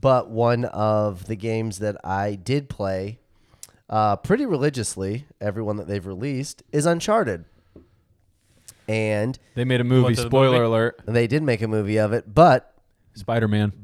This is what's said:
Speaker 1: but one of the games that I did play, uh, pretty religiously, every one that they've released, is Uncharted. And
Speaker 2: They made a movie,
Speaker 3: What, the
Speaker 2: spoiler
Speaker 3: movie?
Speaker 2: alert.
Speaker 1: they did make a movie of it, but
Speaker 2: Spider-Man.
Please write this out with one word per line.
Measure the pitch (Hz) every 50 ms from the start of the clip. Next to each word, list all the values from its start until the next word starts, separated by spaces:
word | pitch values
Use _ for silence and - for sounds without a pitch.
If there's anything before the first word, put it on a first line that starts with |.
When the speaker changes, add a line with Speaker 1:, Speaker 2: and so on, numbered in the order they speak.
Speaker 1:
but | - 135 131 123 - -
one | 113 113 117 117 120 120 123
of | - - 98 107 107 107 107 107 104 95 90 95
the | - 113
games | 98 101 113 110 113 113 113 95 95
that | 107 104 101 - -
I | 87 95 98 101 104 104
did | 95 87 - 135 147 143 -
play, | - - 101 95 95 95 95 104 117 - _ _ _ _ _ _ _ _ - - _ _ _ -
uh, | 107 110 107 104 101
pretty | - - - 190 262 294
religiously, | 240 170 131 135 151 139 127 104 - - 95 95 95 107 127 147 - _ _
every | 98 104 92 110
one | 110 104 104
that | 104 87
they've | 80 101 101 85
released, | 98 95 90 120 143 139 127 143 - - - _ _
is | - 151 147
Uncharted. | 170 170 170 - - 208 226 185 120 92 85 - - _ _ _ _ _ - - _ _ _ _ _ _ _ _ _ _ _ _ _ _ _ _ - - _ _ -
And | 107 110 110 110 107 104 107 123 131 - _ _ _
Speaker 2:
They | 120 123
made | 127 127 120
a | 120
movie, | 120 131 131
Speaker 3:
What, | 123 123 113
the | 120
Speaker 2:
spoiler | 120 117 135 135 135 131 127
Speaker 3:
movie? | 123 117
Speaker 2:
alert. | 113 113 113 113 117 - - -
Speaker 1:
they | 104 113 120 117
did | 107 131 156
make | 156 139 117 98
a | 113 110
movie | 110 107 104 101 107 107
of | 107 104
it, | 113 117 - 107 101
but | 147 170 160 - - - - _ _ _ _ _ _ _ _ _
Speaker 2:
Spider-Man. | - 98 - 117 117 113 104 104 104 107 101 98 -